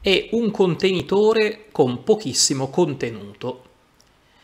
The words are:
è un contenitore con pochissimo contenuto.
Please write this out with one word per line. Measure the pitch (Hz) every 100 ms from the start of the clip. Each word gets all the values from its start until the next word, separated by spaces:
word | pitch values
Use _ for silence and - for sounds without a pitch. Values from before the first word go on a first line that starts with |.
è | 196 - -
un | 226 220
contenitore | 214 185 160 196 180 139 196 214 220 214 - -
con | - 127 123
pochissimo | - 214 131 120 - 135 135
contenuto. | 180 165 139 120 110 101 101 123 127 - _ _ _ _ _ _ _